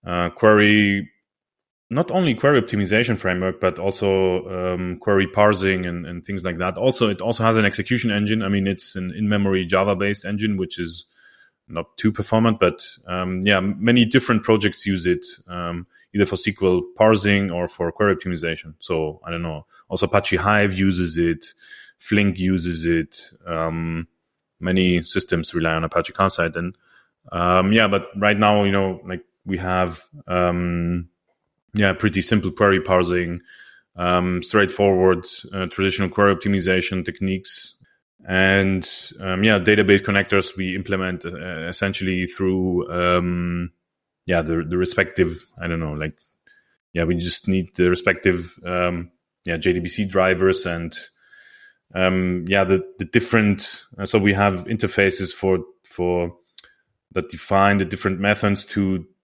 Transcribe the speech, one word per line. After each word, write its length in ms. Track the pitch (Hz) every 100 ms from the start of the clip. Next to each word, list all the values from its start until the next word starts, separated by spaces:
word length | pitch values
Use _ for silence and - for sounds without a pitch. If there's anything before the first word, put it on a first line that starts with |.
| 90
uh, 240 | 87 87
query, 800 | - 110 107 104 104 101 98 107 _ _ _ _ _ _ _ _
not 200 | 127 175
only 240 | 185 170
query 260 | 110 139 135
optimization 560 | - 104 95 107 123 110
framework, 420 | 92 90 92 -
but 180 | 92 87
also, 680 | 98 - 98 95 92 90 -
um, 500 | 92 90 90 90 87
query 280 | - 98 95
parsing 580 | - 104 98 95 92
and, 220 | 90 87 85
and 180 | 87
things 180 | - 98
like 140 | 87 85
that. 220 | 90 90
Also, 320 | 127 - 113
it 100 | 95
also 240 | 104 117
has 140 | 113 110
an 80 | 101
execution 440 | - - 123 117
engine. 320 | 104 104 110
I 60 | 98
mean, 180 | 101 98
it's 300 | 95 - 95
an 160 | 92
in-memory 520 | 85 107 104 98 95 87
Java-based 580 | 95 98 92 101 101
engine, 320 | 92 104 107 98
which 220 | 90 -
is 260 | 85 85 - _ _ _ _ _ _
not 280 | 82 82 -
too 120 | 110
performant, 480 | 104 104 110 113 107
but, 240 | 87 - - - 90
um, 340 | 90 92 92
yeah, 180 | 98 98
many 460 | 98 101 113 123 113
different 360 | 131 127 110
projects 440 | - 110 104 - 101
use 180 | 95 87
it, 200 | 87 - - -
um, 380 | 87 87 87 87 _ _
either 100 | 101
for 100 | 98
S 100 | 98
Q 100 | - 101
L 200 | 95 90 - -
parsing 540 | 110 107 101 101 98
or 180 | 87 87
for 240 | - 85
query 240 | - 104 95
optimization. 580 | 92 85 82 82 82 78
So 420 | - 82 78 73 -
I 40 |
don't 120 | 87
know. 240 | 85 78 - _ _
Also, 160 | 92 101
Apache 300 | 101 - 87
Hive 360 | 98 107 104
uses 460 | 92 98 90 87 82
it. 260 | 85 82 - _ - - - _
Flink 400 | - 104 101 87
uses 480 | 92 92 85 82 82
it. 340 | 82 80 - - _ 87
Um, 640 | 82 82 82 82 82 82 _ _ _ _ _
many 440 | 90 92 92 90
systems 520 | 82 95 - 82 76
rely 200 | 85 80
on 100 | 80
Apache 300 | 82 87 -
Calcite. 420 | - 95 - 85 85
And, 180 | 90 - _ _ _ _ -
um, 420 | 85 87 92 95
yeah, 160 | 110 107
but 200 | 98 - 101
right 220 | 104 104
now, 260 | 107 104
you 80 | 101
know, 280 | 98 95 92
like, 180 | 95 92 - _
we 140 | - 92
have, 420 | 92 92 90 80 - 147 -
um, 840 | 90 90 87 87 87 85 87 85 _ _ _ _ _ _
yeah, 180 | 104 101
pretty 300 | 92 107 98
simple 280 | - 107 90
query 300 | - 101 95
parsing, 600 | - 92 87 90 87 87 _ - - _ _ 87
um, 460 | 87 90 90 90
straightforward, 840 | - 107 98 - 101 92 92 87 - - -
uh, 140 | 95 92
traditional 420 | - 98 92 92
query 260 | 98 101
optimization 680 | 95 101 98 90 92 - 92
techniques. 720 | 85 - 95 95 - - - _ _ _ _ _ 95
And, 600 | 92 95 98 95 95 - - - -
um, 240 | 95 92
yeah, 140 | 110 104
database 420 | 90 104 98 98
connectors 560 | - 101 98 101 92 92
we 180 | 92
implement, 520 | 90 92 95 92 90 -
uh, 420 | 87 90 82 82
essentially 580 | 92 98 92 95 90 90
through, 640 | - 95 92 92 87 87
um, 800 | 87 87 90 90 87 87 87 87 _ _ _ _ _
yeah, 160 | - 87
the, 240 | 78 82 80
the 120 | 90
respective, 680 | 90 - 95 - 85 87 _ -
I 80 | 85
don't 120 | 82
know, 120 | 78
like, 240 | 76 78 - _ _ _ _ _ _ _
yeah, 100 | 87
we 100 | 85 87
just 300 | 87 - -
need 280 | 95 85 -
the 140 | 90
respective, 680 | 90 - 90 101 87 85 -
um, 460 | 87 90 90 85 85 _ _ _
yeah, 140 | - 82
J 160 | 92
D 60 | 90
B 60 | 85
C 200 | - 98
drivers 600 | 95 92 92 95 92 90
and, 300 | 85 85 - - _ _ - - _ - _ _
um, 500 | 92 92 92 90 90 85
yeah, 160 | 98
the, 200 | 92 95 - -
the 60 |
different, 800 | 82 117 - 117 104 101 - - - -
uh, 100 | 98
so 120 | 110
we 140 | 98
have 320 | 98 101 92
interfaces 680 | - 110 101 - 98 - 92
for, 280 | - 95 92 90 _
for 520 | - - 90 87 87 - _ - _ _ _ _ _
that 160 | 92 -
define 460 | - - 98 101 101
the 80 |
different 340 | 92 95 98 92
methods 460 | 101 104 104 98
to 420 | - 104 95 95 82 _